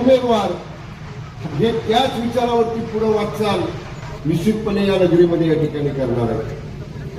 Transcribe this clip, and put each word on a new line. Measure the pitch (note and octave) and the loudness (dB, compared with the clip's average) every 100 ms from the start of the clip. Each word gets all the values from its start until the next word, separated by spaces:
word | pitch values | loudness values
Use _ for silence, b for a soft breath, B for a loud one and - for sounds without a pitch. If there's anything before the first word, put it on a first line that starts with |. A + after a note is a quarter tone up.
उमेदवार | B3 C4 B3 A3 F#3+ F3 - - - - - - - - - C#3 | 6 6 6 2 2 -4 -10 -14 -14 -14 -14 -12 -12 -10 -8 0
हे | A3 | 0
त्याच | A3+ - A3+ C4 A3+ | 0 2 2 2 0
विचारावरती | A#3 B3 A#3+ A#3 A3 A3+ | -2 0 2 2 2 0
पुढे | F3+ G#3 A3 | -4 -2 2
वाटचाल | G#3 G#3 - G#3+ F#3 E3 - - - - - | 2 0 -2 0 0 -2 -6 -10 -12 -12 -6
निश्चितपणे | D3 E3+ A3 G#3+ G#3 G3 G3 | -2 0 2 0 0 0 2
या | |
नगरीमध्ये | F#3 F3 E3+ E3+ E3 D#3+ | 4 4 6 4 4 2
या | |
ठिकाणी | D3 D3+ D3 C#3+ | 2 0 0 -2
करणार | C3+ B2 A#2+ A2+ | -2 -2 0 0
आहे. | A2 A2 - - - - - - | -2 -4 -8 -10 -12 -12 -12 -12